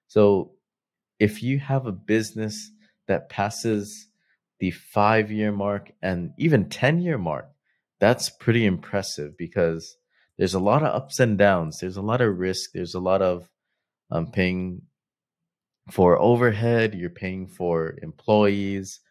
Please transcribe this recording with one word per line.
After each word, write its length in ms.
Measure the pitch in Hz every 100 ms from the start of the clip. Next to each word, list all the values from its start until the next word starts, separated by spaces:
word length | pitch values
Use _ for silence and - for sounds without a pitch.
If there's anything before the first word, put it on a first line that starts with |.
| _
So 460 | 208 208 196 - _ _ _ _ _ _ -
if 240 | 104 107
you 160 | 120 139
have 280 | 139 135 123
a 60 |
business 800 | 92 - 110 107 110 107 - - _ _ _ -
that 220 | 95 -
passes 800 | - 101 - 117 104 101 - - _ _ _ _ _
the 100 | 92
five 600 | 85 - 107 104 110 104
year 220 | 107 107
mark 400 | 101 101 101 - _
and 300 | 95 87 85 -
even 300 | 160 135 -
ten 320 | - 131 170
year 180 | 180 131
mark, 320 | 82 67 - _ _ _ _ _
that's 300 | 104 127 -
pretty 340 | - - 117
impressive 720 | 104 90 - 101 92 - 73 -
because 600 | 85 98 85 82 - - _ _ _ -
there's 180 | 95
a 60 | 95
lot 220 | 101 135
of 120 | 156
ups 240 | - - -
and 180 | 120 101
downs. 420 | 101 90 80 -
There's 160 | 92 98
a 60 |
lot 180 | 104 127
of 180 | 113 90
risk. 320 | 92 92 -
There's 220 | - 87
a 60 | 92
lot 220 | 92 95
of, 260 | 92 87 87 _ _ _ _ _ _
um, 200 | 82 82
paying 520 | 95 92 92 92 87 - _ _ _ _ _ _ _ _ _ -
for 280 | - 90 87
overhead. 760 | 110 120 123 104 117 117 110
You're 160 | 95 87
paying 380 | - 95 95 90
for 500 | - 87 82 80 -
employees, 960 | 80 - - 107 104 101 98 98 95 - _